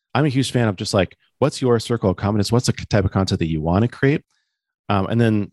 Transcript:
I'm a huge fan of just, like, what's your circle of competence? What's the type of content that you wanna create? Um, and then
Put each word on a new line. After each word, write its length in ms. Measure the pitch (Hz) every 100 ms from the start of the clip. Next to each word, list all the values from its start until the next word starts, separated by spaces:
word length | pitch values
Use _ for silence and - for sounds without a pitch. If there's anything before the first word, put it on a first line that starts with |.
| _
I'm 120 | 117 151
a 40 |
huge 220 | 127 123
fan 160 | 127 117
of 80 | 95
just, 180 | 107
like, 240 | 107 90 - _ _
what's 220 | 127 -
your 180 | 131 117
circle 300 | - 117 104
of 80 | 90
competence? 340 | 101 107 98
What's 160 | 117 -
the 60 |
type 320 | - - 110 95
of 60 |
content 280 | 101 95 92
that 80 | 82
you 140 | 80
wanna 260 | 80 90 120
create? 360 | - 135 151 - _ _ _ _ _ -
Um, 180 | 101 95
and 120 | 117
then 320 | 117 107 98